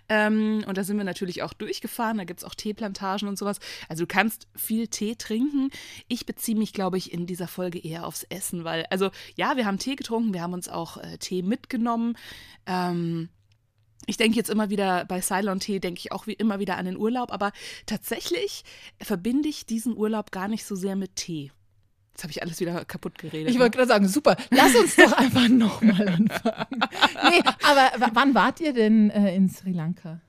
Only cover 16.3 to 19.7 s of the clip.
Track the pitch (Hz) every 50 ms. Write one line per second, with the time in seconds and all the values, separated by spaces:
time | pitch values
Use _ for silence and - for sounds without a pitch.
16.3 | 208 - 214 226 196 196 202 190 180 - 180 180 185 - 208 220 247 254 247 240
17.3 | - 185 202 202 - - - - - - - - 214 - - - 233 349 - -
18.3 | 349 - 403 403 - - - - - - - - - _ 208 - 214 175 180 226
19.3 | 240 285 302 311 294 - - -